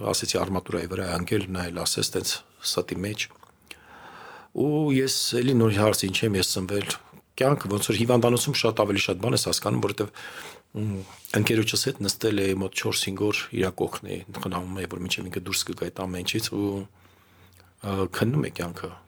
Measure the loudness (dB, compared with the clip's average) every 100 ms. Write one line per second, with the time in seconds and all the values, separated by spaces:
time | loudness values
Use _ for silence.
0 | -2 -2 0 0 0 -2 -2 -4 -4 -4
1 | -2 -2 0 0 0 -4 -4 -4 -4 -2
2 | -2 -2 -2 -4 -8 _ -4 -2 -2 -4
3 | -4 -4 -6 -8 -20 _ _ -20 -20 -20
4 | -20 -18 -18 -20 -12 -2 0 2 4 4
5 | 2 0 0 2 4 6 6 6 4 4
6 | 2 2 2 2 2 0 -2 -2 -2 -6
7 | -10 -20 _ 2 4 4 2 0 2 2
8 | 6 6 6 4 2 2 2 4 2 2
9 | 0 0 2 2 2 0 0 2 0 -2
10 | -4 -6 -14 -14 -16 -18 _ -6 -4 -4
11 | -8 -16 -2 2 4 4 2 2 0 -2
12 | -2 0 0 2 2 0 -2 -2 -2 -2
13 | -2 -2 0 0 -4 -2 -2 0 -4 -4
14 | -8 -10 -8 -8 -6 -6 -6 -8 -8 -6
15 | -4 -4 -4 -8 -4 -4 -4 -4 -6 -6
16 | -6 -4 -2 -2 -2 -2 -2 -2 -6 -14
17 | -20 _ _ -20 -20 -20 -20 _ -4 -2
18 | -2 0 2 2 -2 -4 -8 -6 -12 -12